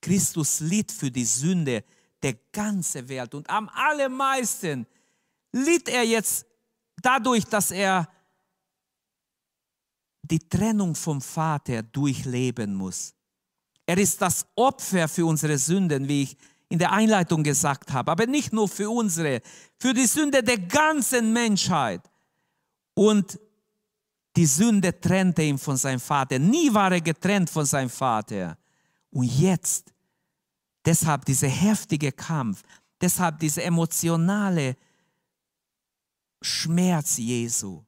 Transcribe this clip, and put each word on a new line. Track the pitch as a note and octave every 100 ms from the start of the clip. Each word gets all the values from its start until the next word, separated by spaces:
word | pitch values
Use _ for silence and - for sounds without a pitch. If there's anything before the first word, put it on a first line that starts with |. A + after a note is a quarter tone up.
Christus | - F#3+ - E3+ D3 -
litt | D#3 G#3 -
für | - C#3
die | B2+ A#2
Sünde | - D3+ F#3 D3 A#2 - _ _ _
der | C#3+ A#2 _
ganzen | - G#3 G3+ D#3+ D3 B2
Welt | C3 B2
und | C#3+ D3+
am | G3 D#4
allermeisten | - D4 D4+ C4+ C4 C4+ C4+ B3 - F3 C#3 A2 _ _ _ _ _ _
litt | A#3+ C#4 E4+ -
er | B3
jetzt | A#3 A3+ - - - _ _ _ _ -
dadurch, | B3+ C4 B3 A#3+
dass | - G#3+ -
er | F3 G3 F#3 D#3+ _ _ _ _ _ _ _ _ _ _ _ _ _ _ _ _ _ _ _ _ _
die | - D#3+
Trennung | - F3 G#3+ G#3+ F#3 D3+
vom | - C#3+
Vater | - - D#3+ D3 - A#2
durchleben | A2 - C#3+ C3 C3+ B2 B2+ A#2 G#2+
muss. | G2 F#2 - - _ _ _ _ _ _ _ -
Er | F3
ist | G3 -
das | F#3 - - -
Opfer | B3+ C4+ - F#3+ D#3+
für | -
unsere | E3 D#3 D3+ D3
Sünden, | B2+ F#3+ F#3 C#3+ C3+
wie | C#3+
ich | C3+ - _ _ _
in | F3
der | F3
Einleitung | G3 A3 G#3+ E3+ E3
gesagt | D3+ C3+ D#3 C3+ -
habe, | C3+ A#2+
aber | E3 A#3
nicht | D4 -
nur | A3 G3+
für | - G#3
unsere, | A#3 A3 E3 D#3 B2 - - - _
für | B3
die | B3 C4
Sünde | - D4+ C4+
der | A#3 A#3+
ganzen | F3+ C#4+ D#4 D#4 A3+ B3+ A3
Menschheit. | A3+ A#3 G3+ - F3 B2 F2+ _ _ _ _ _ _ _ _ _
Und | - G#3 G#3+ F#3+ - _ _ _ _ _ _ _ _ _ -
die | E3
Sünde | C#3 A#3 G#3 F#3 -
trennte | E3 F#3 F#3 E3
ihn | D#3 C#3
von | - C3
seinem | C#3 B2+
Vater. | - D3 C3 C3
Nie | D#3 D4+ D4+
war | G#3+ F#3+
er | F3+
getrennt | D#3+ D#3+ F#3 G3+ E3+
von | D#3+
seinem | D3 C#3+ C3
Vater. | - C3 A2 G#2+ G#2 F2 D#2 _ _ _ _ _
Und | C#3+
jetzt, | B2 B2+ F#3 F3+ - - - _ _ _ _ _ _ _ _ _
deshalb | - E3 D#3+ C#3+
dieser | - C3 C#3+
heftige | B2+ G3 G#3+ - D#3 D3
Kampf, | - - D#3+ A#2+ F#2+ _ - _ _
deshalb | F3+ - F3+ D#3
dieser | D#3+ D3
emotionale | F3 E3+ E3 - E3+ E3 E3+ G3+ G3+ F3 C3+ B2 _ _ _ _ _ _ _ _ _ _ _ _ _ _ _ _
Schmerz | - - E3 E3+ F#3 E3+ D3 -
Jesu. | A#2 B2 A#2 A2+ G2+ E2+